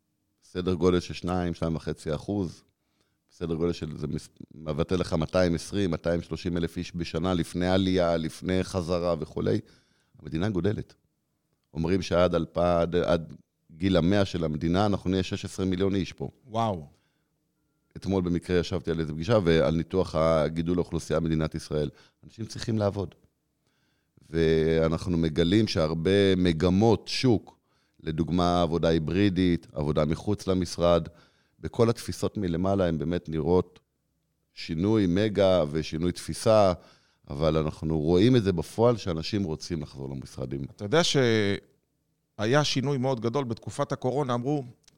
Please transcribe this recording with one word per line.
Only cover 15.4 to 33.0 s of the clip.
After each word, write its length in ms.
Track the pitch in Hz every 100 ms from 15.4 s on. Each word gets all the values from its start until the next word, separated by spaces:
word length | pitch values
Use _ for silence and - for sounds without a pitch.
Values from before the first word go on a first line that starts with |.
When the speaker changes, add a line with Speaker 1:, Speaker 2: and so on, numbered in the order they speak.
| 98
Speaker 1:
עשרה 200 | - 92
מיליון 300 | 92 98 98
איש 180 | 82
פה. 160 | - - - -
Speaker 2:
וואו. 400 | 110 113 90 73 _ _ _ _ _ _ _ _ _ _ -
Speaker 1:
אתמול 260 | 92 98
במקרה 360 | 87 87 - 90
ישבתי 320 | 80 90 82
על 80 | 80
איזה 140 | 78
פגישה, 240 | 76 82 113
ועל 320 | 85 82 76 82
ניתוח 400 | 80 95 87 82
הגידול 640 | 80 80 76 82 82 90
האוכלוסייה 420 | 80 85 - 78
במדינת 360 | 82 78 78 78
ישראל. 340 | - 76 76 - _ _
אנשים 220 | - - 113
צריכים 320 | - - 110
לעבוד. 380 | 101 98 95 - _ _ _ _ _ _ _ _ _ _ -
ואנחנו 880 | 82 80 80 80 80 80 82 92 85
מגלים 500 | 82 76 85 104 107
שהרבה 680 | 92 78 82 82 98 98 92
מגמות 720 | 90 80 90 92 113 101 -
שוק, 500 | - 131 104 - - _ _ _ _
לדוגמה, 580 | 80 80 80 90 87 87
עבודה 260 | 85 82 82
היברידית, 800 | 82 76 90 101 90 92 85 -
עבודה 320 | 65 73 76 76
מחוץ 420 | 82 - 101 -
למשרד, 600 | 92 87 - 85 85 82 - _ _ _ _
בכל 300 | 98 - 113
התפיסות 480 | 113 - - 98 -
מלמעלה 500 | 92 82 95 98 87
הן 100 |
באמת 320 | 80